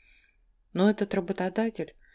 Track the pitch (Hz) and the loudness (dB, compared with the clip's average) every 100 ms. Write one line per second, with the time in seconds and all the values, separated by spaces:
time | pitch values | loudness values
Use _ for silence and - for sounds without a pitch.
0 | _ _ _ _ _ _ _ 170 202 208 | _ _ _ _ _ _ _ 2 4 4
1 | 202 196 175 190 185 202 226 - 156 - | 0 -2 -2 -4 -4 -2 -4 -4 -10 -12
2 | - | -20